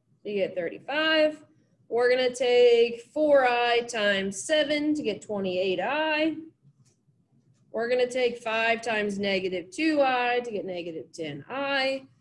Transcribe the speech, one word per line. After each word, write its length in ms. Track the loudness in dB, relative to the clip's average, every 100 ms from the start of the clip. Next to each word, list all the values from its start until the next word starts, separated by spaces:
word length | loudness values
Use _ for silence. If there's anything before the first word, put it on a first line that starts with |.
| _ _
to 80 | -6
get 240 | -2 -2 -2
thirty-five. 840 | -6 -8 -6 -2 2 4 2 0 -14 _ _ _ -6
We're 220 | 0 2
gonna 240 | 2 0
take 680 | 0 2 6 6 6 4 0 -8
four 340 | 0 4 6 6
I 340 | 2 2 0
times 600 | 0 -2 0 0 -2 -6
seven 500 | -2 0 0 0 0
to 80 | -2
get 180 | -2 -6
twenty-eight 560 | -6 -6 -4 -2 -2 -2
I. 540 | -2 -2 -2 0 -2 -4 -10 _ _ _ _ _ _ _ _ _ _ _ _
We're 180 | -6 -2
gonna 220 | 0 0
take 280 | 0 -2 -2
five 440 | -4 -2 0 0
times 340 | -2 -2 -2 -2
negative 540 | -2 -2 -2 -6 -8
two 320 | -4 0 2
I 380 | 2 2 0 -2
to 100 | -2
get 140 | -6
negative 480 | -6 -8 -8 -10 -12
ten 320 | -10 -10 -10 -10
I. 600 | -8 -4 -2 -2 -4 -10 _